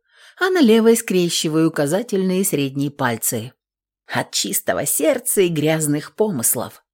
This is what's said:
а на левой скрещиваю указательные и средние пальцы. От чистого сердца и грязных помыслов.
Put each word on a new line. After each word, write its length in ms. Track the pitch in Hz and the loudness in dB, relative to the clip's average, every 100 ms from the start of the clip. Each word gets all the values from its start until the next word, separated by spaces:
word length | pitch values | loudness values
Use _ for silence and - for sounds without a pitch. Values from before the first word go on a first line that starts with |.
| _ _ - - | _ _ -16 -4
а 120 | 370 | 0
на 100 | 370 | 4
левой 380 | 247 226 226 226 | 6 6 6 4
скрещиваю 720 | - 185 175 - 160 156 160 | 2 0 0 0 0 2 2
указательные 720 | 160 143 180 240 196 185 185 | 0 0 -2 -2 -2 0 0
и 20 | |
средние 480 | 196 143 139 139 143 | 0 -2 -2 -2 -4
пальцы. 640 | - 127 113 - 117 120 - _ _ _ _ - | -2 -4 -2 -4 -6 -8 -16 _ _ _ _ -10
От 240 | 123 - | -8 -6
чистого 540 | - 196 - - - - | -6 -4 -4 -4 -2 -2
сердца 540 | - 311 254 - - | 0 0 0 -2 0
и 80 | 175 | 0
грязных 680 | 160 151 160 151 147 - | 0 0 0 0 -2 -4
помыслов. 720 | - 214 147 113 127 101 - _ | -4 -2 -2 -2 -4 -6 -14 _